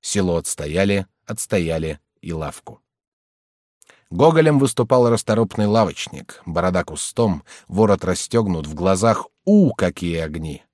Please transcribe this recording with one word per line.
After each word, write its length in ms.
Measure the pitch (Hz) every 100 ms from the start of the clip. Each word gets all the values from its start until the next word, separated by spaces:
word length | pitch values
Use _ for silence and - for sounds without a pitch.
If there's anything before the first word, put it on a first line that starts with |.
Село 360 | - 101 92 85
отстояли, 680 | - - 73 80 101 101 92 _ -
отстояли 720 | 110 - 104 82 80 80 76 _ _
и 120 | -
лавку. 480 | 82 76 - - - _ _ _ _ _ _ _ _ _ _ _ _ _
Гоголем 480 | 85 151 160 156 147
выступал 500 | 135 - 117 127 120
расторопный 560 | 117 - 110 110 - 104
лавочник, 760 | 110 101 - - 71 - - -
борода 380 | 82 90 90
кустом, 580 | 85 78 - - 113 80 - - _
ворот 360 | 90 110 98
расстёгнут, 640 | 87 90 - 117 104 85 76
в 80 |
глазах, 520 | 76 90 92 113 107 - _
у, 280 | - 208 165
какие 440 | - 92 - 87 82
огни! 440 | 80 80 78 69 _